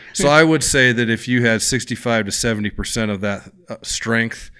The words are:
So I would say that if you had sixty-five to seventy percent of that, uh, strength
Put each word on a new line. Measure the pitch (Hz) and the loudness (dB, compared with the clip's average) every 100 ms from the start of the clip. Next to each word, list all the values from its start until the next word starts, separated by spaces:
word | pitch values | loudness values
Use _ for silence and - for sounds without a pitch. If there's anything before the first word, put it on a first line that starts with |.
| - | -12
So | - 180 | -2 4
I | 151 | 6
would | 160 156 | 6 4
say | - 143 127 | 2 4 4
that | 117 117 | 4 0
if | 113 - | -2 0
you | 123 | 2
had | 120 113 | 2 2
sixty-five | - 127 - 123 123 117 | 0 -2 -4 -6 -2 -2
to | 101 | -2
seventy | - 120 107 104 | -2 -2 -2 -4
percent | - 98 - 110 | -6 -6 -4 -2
of | 101 | -4
that, | 101 98 - - - | -4 -6 -10 -20 -16
uh, | 120 | -12
strength | - - 113 113 113 - - | -8 -6 -2 0 0 -6 -16